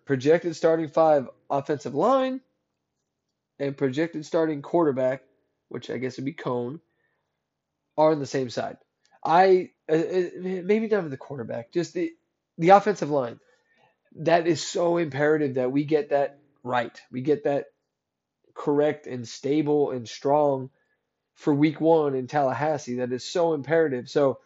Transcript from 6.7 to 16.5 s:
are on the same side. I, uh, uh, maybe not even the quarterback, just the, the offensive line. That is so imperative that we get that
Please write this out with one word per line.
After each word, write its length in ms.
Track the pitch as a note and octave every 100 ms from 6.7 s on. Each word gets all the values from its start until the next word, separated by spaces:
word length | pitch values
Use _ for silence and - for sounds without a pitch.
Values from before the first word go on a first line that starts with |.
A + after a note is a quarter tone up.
| D#3 _ _ _ _ _ _ _ _ _ _ _ -
are 140 | D#3
on 60 | D#3
the 60 |
same 240 | C3+ C#3+ B2+
side. 300 | A#2+ A2 - _ _ _ _
I, 500 | - E3 F#3+ F#3 E3 _ -
uh, 60 | D#3
uh, 340 | E3 F#3 F3+ -
maybe 480 | F#3 F#3 F3 G#3+ A3
not 120 | G#3
even 100 | E3
the 80 | C3
quarterback, 520 | - C#3 A2 A#2 A#2
just 220 | F3 E3
the, 220 | F3 E3 - _ _ _ -
the 140 | E3
offensive 400 | G3 G3+ G3 D3+
line. 300 | D3 B2 A2+ _ _ _ _ _ _ _ -
That 300 | D#3+ E3+ E3
is 200 | D#3 -
so 300 | G3 E3+ E3+
imperative 580 | E3 C3+ D3 D#3 D3
that 160 | B2+ B2+
we 140 | C#3
get 240 | D3 D3+ D3
that 280 | C#3+ C#3 - _